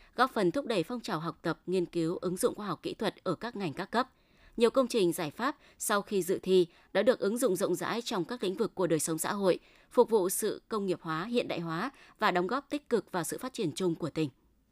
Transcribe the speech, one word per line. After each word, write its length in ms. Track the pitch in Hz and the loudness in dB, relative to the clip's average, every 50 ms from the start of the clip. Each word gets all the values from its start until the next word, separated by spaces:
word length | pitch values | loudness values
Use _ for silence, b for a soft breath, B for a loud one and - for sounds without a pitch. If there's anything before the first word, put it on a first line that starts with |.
| b b b | b b b
góp 140 | - 247 254 | 0 0 2
phần 180 | - 233 196 175 | 2 0 0 2
thúc 160 | - - 190 | 0 0 -2
đẩy 160 | 220 233 185 | -2 -2 -2
phong 180 | 160 - 247 233 | -2 -2 -6 -8
trào 180 | - - 190 156 | -6 -6 -6 -4
học 180 | 165 165 151 _ | -4 -6 -8 _
tập, 160 | - 170 156 - - | -4 -6 -6 -6 -4
nghiên 200 | 170 180 190 170 | -2 -2 -2 -2
cứu, 320 | 160 - 170 165 160 185 - | -2 -2 -2 -2 -2 -2 -2
ứng 160 | - 180 180 | -4 -4 -2
dụng 180 | 185 - 214 220 | 0 0 -2 -2
khoa 120 | - 208 | -2 -6
học 120 | 196 156 - | -8 -8 -6
kỹ 120 | - - - | -6 -8 -6
thuật 200 | - 226 190 - - - | -4 -4 -4 -4 -4 -4
ở 100 | 185 165 | -4 -4
các 220 | - - 240 - | -4 -6 -10 -8
ngành 160 | 196 202 156 | -6 -6 -6
các 180 | 131 - 190 - | -6 -6 -6 -2
cấp. 180 | - 233 254 - b b b b b b b b b | -2 -2 -2 -2 b b b b b b b b b
Nhiều 140 | b 240 226 | b 4 4
công 160 | - 269 262 | 6 4 2
trình, 260 | 233 - 233 185 170 | 2 2 2 2 2
giải 180 | 156 - 170 170 | 2 0 -4 -6
pháp 260 | - - 226 285 302 b b b b b | -4 -4 -4 -4 -4 b b b b b
sau 240 | - - 214 202 | -2 0 0 0
khi 200 | 190 - 214 190 | 0 0 -2 -2
dự 160 | 170 180 185 - | 0 0 -2 -2
thi 240 | - 185 190 185 175 - b b b b | 2 4 6 6 6 4 b b b b
đã 100 | b 185 | b 2
được 160 | 202 254 226 - | 4 4 4 4
ứng 200 | - 196 226 240 | 2 0 0 2
dụng 180 | 269 220 185 | 2 2 2
rộng 180 | 175 196 156 180 | 2 0 0 0
rãi 280 | 165 175 - 190 233 | 0 -2 -4 -4 -4
trong 220 | 233 - 240 190 165 | -4 -4 -2 -2 -2
các 180 | - 240 247 220 | -4 -6 -4 -4
lĩnh 100 | 185 190 | -4 -2
vực 200 | - 220 180 - | -2 -2 -2 -2
của 120 | - 185 | 0 0
đời 120 | 165 170 151 | 2 2 2
sống 200 | - - 160 160 | 0 0 -2 -2
xã 140 | - - | -2 -4
hội, 260 | 202 202 196 185 165 - b b b b b b | -2 2 2 2 2 2 b b b b b b
phục 200 | - 247 233 - | 4 4 4 6
vụ 180 | 220 214 175 190 | 6 2 2 2
sự 340 | - - 220 202 127 - _ - | 0 0 -2 -2 -4 -4 _ -6
công 180 | 226 208 202 | -4 -4 -2
nghiệp 120 | 190 170 - | -2 -4 -4
hóa, 220 | - 165 156 160 185 | -4 -4 -4 -4 -4
hiện 240 | 240 240 247 - - | -2 -2 -2 0 -2
đại 120 | 156 165 | -4 -4
hóa 300 | 170 165 160 170 214 277 B B B B B B | -4 -4 -4 -4 -6 -6 B B B B B B
và 120 | 214 196 | 0 2
đóng 160 | 180 180 180 | 2 2 0
góp 240 | 185 240 277 - - | 0 -2 -4 -4 -4
tích 180 | 294 294 - - | -6 -6 -4 -2
cực 240 | 240 196 - - | -2 -2 -2 -2
vào 120 | - 180 160 | -4 -4 -4
sự 140 | - - - | -4 -6 -8
phát 140 | - 202 | -8 -8
triển 200 | - - 208 156 | -6 -4 -4 -4
chung 220 | - - 190 175 160 | -2 -2 -2 -2 -2
của 160 | - 170 - | -2 -4 -6
tỉnh. 200 | - 160 156 139 - _ _ _ _ _ _ _ | -2 -2 -2 -2 -4 _ _ _ _ _ _ _